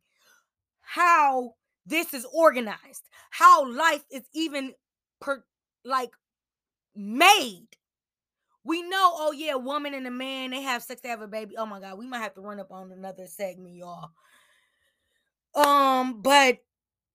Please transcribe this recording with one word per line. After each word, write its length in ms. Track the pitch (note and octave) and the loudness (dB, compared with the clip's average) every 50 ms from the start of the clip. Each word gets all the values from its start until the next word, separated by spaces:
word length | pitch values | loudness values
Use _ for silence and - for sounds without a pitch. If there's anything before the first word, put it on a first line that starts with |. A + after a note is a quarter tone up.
| _ _ _ _ _ _ _ _ _ _ _ _ _ _ _ _ _ | _ _ _ _ _ _ _ _ _ _ _ _ _ _ _ _ _
how 720 | - - D#4 F4 F4 E4+ D#4+ D4 C#4 C4 B3+ B3 A#3 _ _ _ _ _ _ _ | -10 -4 0 2 4 6 6 4 4 2 0 -4 -6 _ _ _ _ _ _ _
this 260 | F3 C#4+ D#4+ - - - | -4 -4 -4 -4 -4 -6
is 140 | C4 A3+ | -12 -10
organized, 840 | B3 - D#4+ E4 D#4 B3+ B3+ A#3 G#3 F#3 - _ C#4 B3 - - _ _ - - _ | -6 0 4 4 4 4 4 -6 -6 -8 -12 _ -20 -20 -20 -20 _ _ -20 -20 _
how 340 | - - D#4+ F4+ F4+ D#4+ C#4 | -2 6 8 8 8 8 6
life 380 | B3+ A#3 C4 D#4 E4 D#4 D4 - _ | 0 -2 0 2 2 2 0 -4 _
is 180 | - C4+ - _ - | -16 -16 -16 _ -6
even 400 | D#4 D#4+ D#4+ D4 C#4+ C4+ C4+ - _ _ _ _ _ _ _ _ - | -6 -4 -4 -4 -6 -6 -6 -10 _ _ _ _ _ _ _ _ -14
per-, 260 | - C#4 C#4 B3+ _ _ _ _ _ _ _ _ - | -8 -8 -8 -8 _ _ _ _ _ _ _ _ -8
like, 320 | A#3+ C4+ C4 B3+ A#3+ _ _ _ _ _ _ _ _ _ _ _ _ _ _ _ _ - | -4 -4 -4 -4 -6 _ _ _ _ _ _ _ _ _ _ _ _ _ _ _ _ -16
made. 760 | G#3 G3 G3+ A3 C4 E4+ F#4+ G#4+ G4+ C#4+ - F#3+ E3+ G3 _ _ _ _ _ _ _ _ _ _ _ _ _ _ _ _ _ _ _ - | -14 -10 -6 0 4 6 6 6 6 4 -4 -8 -14 -20 _ _ _ _ _ _ _ _ _ _ _ _ _ _ _ _ _ _ _ -6
We 200 | A3+ E4 F4 F4 | -4 -4 -4 -4
know, 300 | F4 F#4+ F#4+ F#4+ F4 F#4 | -4 0 4 4 4 4
oh 180 | D4+ D#4 D#4 D#4 | 2 -2 -2 -2
yeah, 200 | C4+ D#4 D#4 C#4 | -2 -4 -4 -4
a 60 | C4 | -4
woman 360 | A#3+ C4 C#4+ D4 C#4+ C#4+ C#4 | -4 -4 -6 -4 -4 -6 -8
and 120 | C4+ C4 | -8 -8
a 40 | B3+ | -8
man, 400 | B3 B3 C4 C4+ C4+ C4 C4 C4 | -8 -8 -8 -8 -8 -8 -8 -8
they 100 | B3+ C4+ | -8 -8
have 220 | C#4 C#4 B3 A#3+ A#3 | -6 -4 -6 -6 -6
sex, 180 | - B3 A#3+ | -10 -16 -14
they 80 | - B3 | -10 -10
have 140 | A#3 G#3+ G#3+ | -10 -10 -10
a 40 | |
baby. 300 | G#3 G3+ A3 A3 G3+ G#3+ | -10 -10 -10 -12 -10 -8
Oh 80 | A3+ A3 | -8 -8
my 160 | A3 G3+ G3 | -8 -8 -14
God, 160 | F#3+ G3 F#3+ | -14 -16 -16
we 100 | F#3+ A#3 | -14 -14
might 120 | C4 B3+ A#3+ | -12 -10 -8
have 160 | A3 G3+ G3 | -8 -10 -12
to 80 | F#3+ F#3+ | -12 -16
run 180 | G#3 G#3 G3+ | -14 -12 -14
up 100 | F#3+ - | -14 -14
on 220 | F#3 F#3 F#3+ F#3+ F#3 | -16 -18 -16 -18 -18
another 340 | F#3 F#3+ F#3+ F#3 F#3 F#3 | -16 -14 -14 -14 -14 -16
segment, 480 | F3 - - G3+ F#3 F3+ F#3 F#3 F3 F3 | -18 -12 -8 -8 -8 -8 -10 -18 -20 -20
y'all. 360 | F3 F3 F3 F3 E3+ D#3+ D#3+ _ _ _ _ _ _ _ _ _ _ _ _ _ _ _ _ _ _ _ _ _ _ _ _ _ _ _ _ - | -20 -18 -16 -16 -16 -16 -20 _ _ _ _ _ _ _ _ _ _ _ _ _ _ _ _ _ _ _ _ _ _ _ _ _ _ _ _ 0
Um, 640 | C4 D4 C#4+ C#4+ C#4+ C#4 C4+ C4 B3+ B3+ B3+ B3+ G#3+ | 2 4 4 4 4 4 4 2 0 0 -2 -4 -4
but, 380 | F#3 C4 C#4 C#4+ C4+ B3+ A#3+ - _ _ _ _ _ _ _ _ _ _ _ | 0 4 6 6 6 6 2 0 _ _ _ _ _ _ _ _ _ _ _